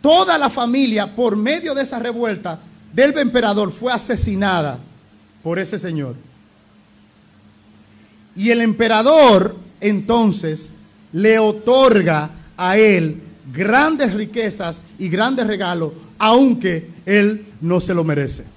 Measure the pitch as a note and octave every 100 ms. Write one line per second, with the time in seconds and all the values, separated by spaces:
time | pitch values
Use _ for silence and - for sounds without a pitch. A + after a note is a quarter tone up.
0 | C#4+ E4+ F#4 D#4+ C4+ - A#3+ B3+ C4 G#3+
1 | G3+ A3+ A#3+ G#3 A3 D#4+ E4+ C#4 C4+ B3
2 | A#3+ A#3 A#3 F#3+ F3 D#3+ - - - D#3
3 | C#4 D4 B3+ B3 A3+ G3+ G3 - B3 A#3+
4 | - A3 - F#3+ G3+ F3+ D3 B2 - -
5 | _ _ _ _ F#3+ F#3 F#3+ - F3+ D#3
6 | C3+ A#2+ - _ _ _ _ _ _ _
7 | _ _ _ _ _ _ _ _ _ _
8 | _ _ _ F3+ G#3+ A#3 A3+ G#3+ A3+ A3
9 | A#3+ D#4+ C4+ F#3+ F3+ - - _ G3+ G3+
10 | - A#3 A3 F3 D#3+ D#3 - - - _
11 | _ D#3+ G#3+ A3 G#3+ G#3+ A3+ B3+ C4 G#3
12 | E3+ D#3 D3+ - - - F3+ G3+ A3 F#3
13 | D#3+ D#3+ - - C3+ B2+ G3 B3 D#4 D4+
14 | B3+ G3+ G#3+ A3+ G#3+ G3+ E3+ E3 - -
15 | F#3+ F#3 A#3 C4 G#3+ G3+ F#3 F3 D#3+ D#3+
16 | - - A3 A#3+ C4+ A#3 F#3 E3 - -
17 | - G3+ G3+ G#3+ - - E3 F3+ F3+ F3
18 | D#3+ C#3+ C3+ - -